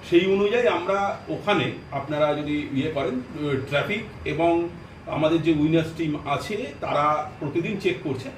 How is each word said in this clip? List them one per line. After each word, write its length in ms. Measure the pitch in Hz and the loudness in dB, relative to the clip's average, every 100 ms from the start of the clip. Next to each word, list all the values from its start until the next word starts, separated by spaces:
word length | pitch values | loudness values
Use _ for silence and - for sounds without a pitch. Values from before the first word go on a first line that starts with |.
| - | 6
সেই 160 | 175 190 | 4 6
অনুযায়ী 420 | 196 208 233 226 | 2 2 2 2
আমরা 520 | 175 180 196 202 - - | 2 0 0 0 -4 -8
ওখানে, 420 | 156 - 190 120 - - | -6 0 2 0 -4 -8
আপনারা 420 | 139 143 147 151 | -8 -4 2 2
যদি 340 | 147 147 147 - | 2 0 -2 -2
ইয়ে 180 | 135 156 | -2 0
করেন, 240 | 143 165 247 | 0 0 -2
এ, 400 | 127 151 147 131 120 | -6 -4 -2 -2 0
ট্রাফিক 340 | 143 - 202 - - 143 | -2 0 -4 -6 -8 -6
এবং 440 | 147 170 170 170 - - - - | 2 4 4 0 -6 -16 -16 -6
আমাদের 360 | 139 156 165 | 0 2 4
যে 120 | 151 | 4
উইনার্স 340 | 151 151 165 156 - | 4 6 4 2 -2
টিম 200 | 160 147 139 | -2 -2 -2
আছে, 320 | 139 - 214 277 - | -2 -2 -4 -6 -6
তারা 480 | - 147 147 196 - - | -2 2 2 2 -2 -6
প্রতিদিন 380 | 143 170 196 208 | -2 -2 -2 0
চেক 160 | 190 - | 0 0
করছে 260 | 156 123 262 | -2 -4 -6